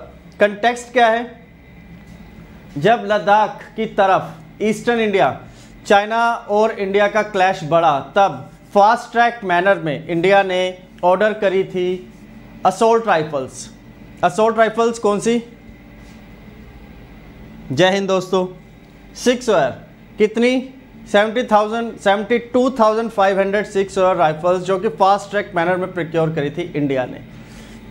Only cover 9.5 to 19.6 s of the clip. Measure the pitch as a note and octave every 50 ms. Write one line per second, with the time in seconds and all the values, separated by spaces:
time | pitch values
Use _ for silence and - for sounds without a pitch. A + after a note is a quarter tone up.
9.5 | F3 F3 F3+ G3+ G3 E3+ D#3+ E3 C#3 B2 - - F3 E3+ E3 F#3+ G3 G3 G3 F#3+
10.5 | F3+ F3+ F#3 F#3 F#3 F3+ - - - - - F3+ F#3 F#3 G#3 A3 G3+ G#3+ G#3 F#3+
11.5 | F3+ F#3+ F#3 - F3+ F#3 F3+ F3+ F#3 F#3 - - - - - - - - - -
12.5 | - - - F3+ F#3 - A#3 A3+ A#3 A3+ A3+ G#3+ F#3 D#3+ D#3 D#3+ D3+ C#3 C3 B2+
13.5 | - - - - - - - - - - - - - - - F3+ D#3 - G#3+ A3+
14.5 | A3 A3 A3+ G#3+ G#3+ A3+ A#3 A#3 A3+ A#3 - G#3 G#3 G3 D#3+ A3+ A#3 A#3+ A#3 -
15.5 | - - - - - - - - - - - - - - - - - - - -
16.5 | - - - - - - - - - - - - - - - - - - - -
17.5 | - - - - C3+ C3 F3+ F#3 G3 G3 G3 F#3 F#3+ F#3 F3+ - F#3+ F#3 F#3 F#3
18.5 | - - - - - - - - - - - - - - - A#3+ B3+ - - A#3
19.5 | G3+ E3